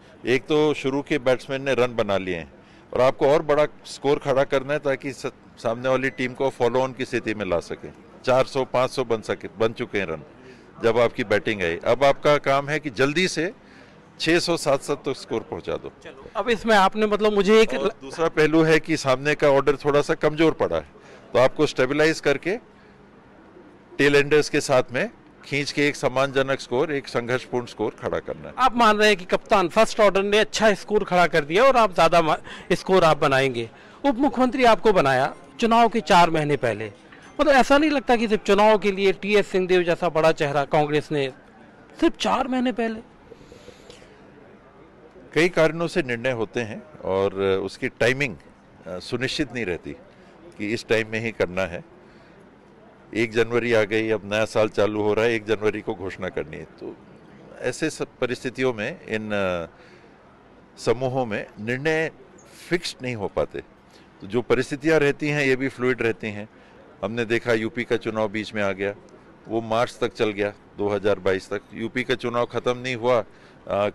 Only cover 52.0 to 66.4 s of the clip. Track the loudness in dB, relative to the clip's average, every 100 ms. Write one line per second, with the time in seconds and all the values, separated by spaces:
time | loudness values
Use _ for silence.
52 | -20 -20 -20 -20 -20 -20 -20 -20 -20 -20
53 | -10 -4 -2 0 0 0 2 2 2 0
54 | 0 -2 -2 -2 0 0 0 0 0 0
55 | 0 2 2 0 -2 -2 0 -2 -6 -8
56 | -10 -8 -8 -6 -8 -12 -16 -16 -16 -16
57 | -20 -20 -20 -20 -20 -10 -8 -6 -6 -6
58 | -12 -6 -6 -6 -8 -4 -2 -2 -6 -10
59 | -8 -6 -4 -2 -2 -2 -6 -14 -20 -20
60 | -20 -20 -20 -20 -20 -20 -20 -6 -2 -2
61 | -2 -2 -4 -6 -8 -10 -6 -4 -2 -2
62 | -2 -8 -20 -20 -20 -20 -6 -6 -6 -10
63 | -8 -6 -6 -4 -4 -6 -14 -20 _ -20
64 | -20 -20 -6 -6 0 0 0 -4 0 2
65 | 2 0 -2 0 0 0 -2 -2 -2 0
66 | -2 -2 -6 -10